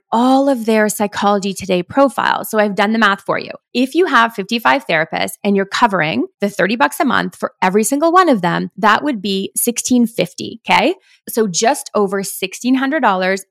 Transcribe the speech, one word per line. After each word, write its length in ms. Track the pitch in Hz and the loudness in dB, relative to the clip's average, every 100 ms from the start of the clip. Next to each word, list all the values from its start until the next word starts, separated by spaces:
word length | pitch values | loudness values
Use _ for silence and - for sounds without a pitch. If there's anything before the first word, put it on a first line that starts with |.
| _ | _
all 380 | 226 247 269 277 | 0 4 4 2
of 160 | 262 | 0
their 240 | 220 220 214 | 2 2 2
Psychology 640 | - 208 - 202 202 196 | 0 -4 0 0 2 -2
Today 300 | 185 190 180 | -6 -2 -2
profiles. 680 | 175 - 277 - - - - | 0 2 2 2 0 0 -2
So 100 | 220 | 0
I've 160 | 208 | 0
done 180 | 196 208 | 0 0
the 60 | 220 | 2
math 220 | 214 202 | 2 0
for 180 | - 165 | -2 -6
you. 120 | - - _ | -6 -14 _
If 200 | 240 262 | -2 0
you 120 | 320 359 | 0 2
have 260 | 269 226 | 2 2
fifty-five 540 | 220 196 226 254 269 - | -2 -6 -2 0 0 0
therapists 460 | 160 160 - 190 - | -2 -2 -4 -6 -4
and 100 | 196 | 0
you're 120 | 196 196 | 0 0
covering 640 | - 240 190 151 208 359 _ | 0 0 2 0 -2 -4 _
the 80 | 202 | -6
thirty 280 | - 185 226 | -2 -2 0
bucks 220 | 285 - | -2 0
a 60 | |
month 320 | 311 196 180 - | -2 0 -2 -6
for 160 | - - | -10 -2
every 240 | 185 196 | 0 2
single 260 | 220 285 330 | 0 0 2
one 200 | 349 359 | 4 4
of 100 | 233 | 2
them, 300 | 170 170 180 - | 0 -2 -4 0
that 260 | 208 220 | 2 2
would 160 | 285 233 | 0 -4
be 320 | 196 190 190 | -2 -4 -4
sixteen 520 | - - 233 - 247 233 | -4 -4 -4 0 2 2
fifty, 560 | - 175 - 202 226 - | 0 -4 -4 -12 -12 0
okay? 280 | 180 226 381 _ _ - | 2 2 -2 _ _ -6
So 180 | - 220 | -2 -2
just 440 | 165 226 285 - | 0 0 0 -2
over 280 | 208 196 196 | -2 0 -2
sixteen 540 | 196 - 190 - 240 262 | -6 -8 -8 -6 -2 0
hundred 240 | 269 311 | 0 0
dollars 440 | 247 185 185 190 - | 0 0 0 -2 -4